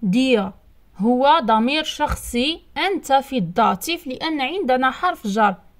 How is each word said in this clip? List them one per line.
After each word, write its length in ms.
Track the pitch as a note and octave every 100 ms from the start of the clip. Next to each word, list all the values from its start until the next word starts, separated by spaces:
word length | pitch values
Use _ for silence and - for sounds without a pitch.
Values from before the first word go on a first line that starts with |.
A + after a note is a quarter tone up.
| G3+
Dir 460 | A3 C4 A3+ F#3+ - _ _ _ -
هو 420 | G#3+ B3 C#4 D#4+
ضمير 400 | A3+ A3 A#3+ D#4
شخصي، 800 | D#4 - D4 - - A#3+ C#4 E4+ - -
أنت 360 | F4 F4+ -
في 240 | C4+ C4 C4
الداتيف، 720 | E3+ F3+ G#3 G3 - E4 C#4+
لأن 340 | B3+ D#4+ D#4
عندنا 500 | C4 F#4 C4+ B3+ C4
حرف 360 | - F4+ E4+ G#3+
جر 280 | G#3 G#3 F#3 -